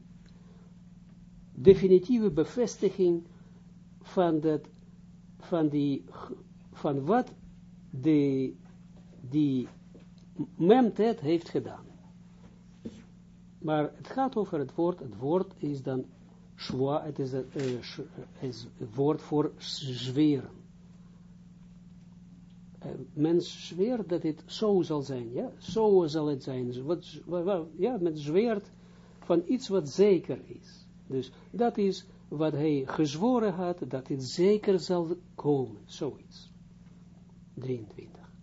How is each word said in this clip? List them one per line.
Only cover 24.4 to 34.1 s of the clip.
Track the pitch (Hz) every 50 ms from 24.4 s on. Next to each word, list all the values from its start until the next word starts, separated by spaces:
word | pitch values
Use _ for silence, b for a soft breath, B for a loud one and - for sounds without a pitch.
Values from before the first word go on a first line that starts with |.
| -
zo | - - - 220 214 202 185 165
zal | - 156 147 135
zijn, | 127 135 127 120 113 120
ja, | 143 233 247 - -
zo | - - - 226 220 214 196 185 175
zal | 151 143 160 151
het | 151 147 131 -
zijn. | - 131 127 127 123 123 123 131
Wat | 143 175 160 -
z-, | - - 147 -
wa-, | - 165 175 170
wa-, | 170 180 175 156 165 151
ja, | 170 180 240 254 220
men | 170 175 156 156
zweert | 143 147 151 185 226 240 220 202 202 - - B B B B B B B B B
van | - - 185 170 -
iets | - 262 247 - -
wat | 190 190 156 143
zeker | 127 - 190 214 196 160 - - 139 - -
is. | - - - - - - - - - - - -
Dus | - 135 131 120 - B B B B
dat | B 190 233 240 226 226
is | 202 196 190 - - B B B B B
wat | - 147 156 156 147
hij | 139 147 160 147 139 135
gezworen | 135 - - 156 147 135 156 185 247 254 240 220 208 175
had, | 175 185 175 175 175 - 127
dat | 135 131 131
het | -